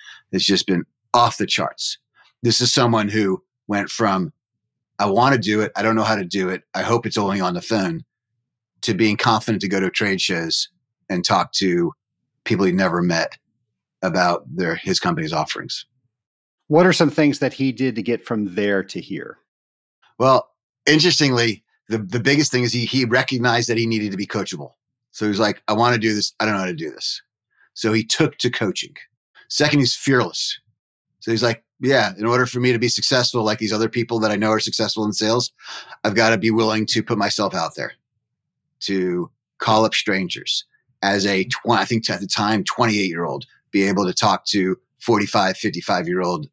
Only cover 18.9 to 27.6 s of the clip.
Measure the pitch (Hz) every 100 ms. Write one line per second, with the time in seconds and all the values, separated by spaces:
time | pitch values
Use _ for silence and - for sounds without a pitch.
18.9 | 90 - 87 - - _ _ _ _ _
19.9 | _ _ - 131 127 - _ _ _ -
20.9 | 156 170 - 147 123 117 98 _ _ -
21.9 | 110 95 117 131 147 143 127 120 123 113
22.9 | 131 120 127 127 127 123 120 117 113 113
23.9 | 113 104 98 98 107 92 85 69 _ _
24.9 | _ _ - 107 101 104 95 - 107 120
25.9 | 120 110 104 - - 107 98 92 80 78
26.9 | - - - - _ _ _